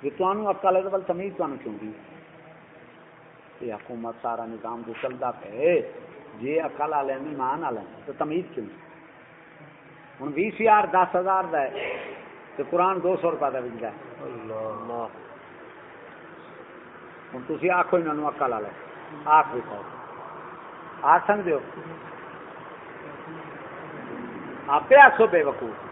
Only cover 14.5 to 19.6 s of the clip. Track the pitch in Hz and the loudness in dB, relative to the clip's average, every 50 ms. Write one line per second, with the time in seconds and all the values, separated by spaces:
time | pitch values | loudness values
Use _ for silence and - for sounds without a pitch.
14.5 | 110 110 110 110 107 107 113 117 117 117 117 104 - - - - - - - - | -8 -6 -6 -6 -6 -8 -8 -8 -6 -6 -6 -6 -8 -14 -18 -18 -18 -18 -18 -20
15.5 | - - - - - - - - - - - - - - - - - - - - | -20 -18 -18 -18 -18 -20 -20 -20 -18 -18 -18 -18 -18 -18 -18 -18 -18 -18 -18 -20
16.5 | - - - - - - - - - - - - - - - - - 127 123 - | -18 -20 -20 -18 -20 -20 -20 -20 -20 -20 -20 -20 -20 -20 -20 -14 -14 -14 -6 -6
17.5 | 156 147 151 180 180 180 175 - - 180 170 160 151 151 151 147 143 - 147 127 | -6 -2 2 2 4 4 4 4 4 2 2 2 -2 0 -2 -2 0 0 0 0
18.5 | 120 110 104 101 95 - - - - - - - 156 151 - 147 156 156 151 - | 0 0 -4 -6 -10 -14 -16 -16 -16 -16 -16 -16 -14 -10 2 8 8 8 8 6
19.5 | 151 127 | 0 -6